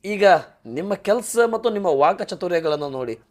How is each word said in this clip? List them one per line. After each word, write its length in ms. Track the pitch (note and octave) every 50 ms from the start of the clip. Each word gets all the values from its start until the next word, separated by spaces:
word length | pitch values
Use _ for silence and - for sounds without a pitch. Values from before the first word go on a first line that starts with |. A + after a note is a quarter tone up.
| -
ಈಗ 200 | G3 G#3 F#3+ G3+ G3 F3 D#3+ - - _ _ -
ನಿಮ್ಮ 280 | A#2 A#2 C#3 F3+ G3+ G3+
ಕೆಲಸ 440 | F#3+ - G3 G#3+ B3 A3 - - A#3 A#3 A#3
ಮತ್ತು 180 | A3+ A3 A3+ A#3
ನಿಮ್ಮ 180 | G#3 G3+ G3 F3+
ವಾಕಚಾತುರ್ಯಗಳನ್ನು 1040 | D3 C3+ C#3+ E3 F#3+ F3+ G3+ - F#3+ - F#3+ F3 F3 E3 D#3+ D#3 D3+ D3 D3 C#3+
ನೋಡಿ 260 | C3 C3 B2+ A#2+ A2 - _ _